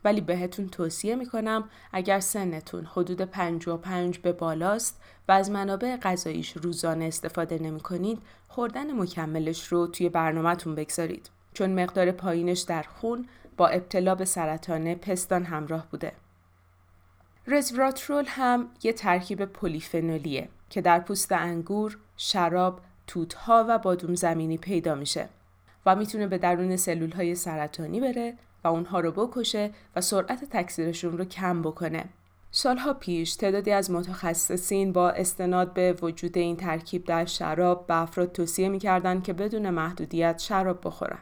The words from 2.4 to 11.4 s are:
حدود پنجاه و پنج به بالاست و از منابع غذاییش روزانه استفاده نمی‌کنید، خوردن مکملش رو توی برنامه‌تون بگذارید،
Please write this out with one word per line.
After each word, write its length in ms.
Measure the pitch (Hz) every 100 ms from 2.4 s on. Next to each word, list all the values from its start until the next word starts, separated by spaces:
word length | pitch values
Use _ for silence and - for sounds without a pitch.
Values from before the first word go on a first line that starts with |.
| 185 160 - 175 160
حدود 360 | - 180 180
پنجاه 520 | 185 196 175 170 170
و 40 | 165
پنج 400 | 185 180 180 175
به 140 | 180
بالاست 680 | 175 165 156 175 214 - - - - -
و 40 |
از 180 | 196 196
منابع 460 | 202 196 196 247 247
غذاییش 600 | 190 180 165 160 151 160
روزانه 480 | 170 165 165 160
استفاده 540 | 165 160 165 - 165 165
نمی‌کنید، 640 | 160 156 - 175 196 226 - - _
خوردن 440 | - 233 214 294
مکملش 760 | 254 180 175 160 160 156 165 -
رو 140 | 175 170
توی 220 | - 175
برنامه‌تون 680 | 170 160 160 165 175 165
بگذارید، 560 | 156 156 - 165 - - _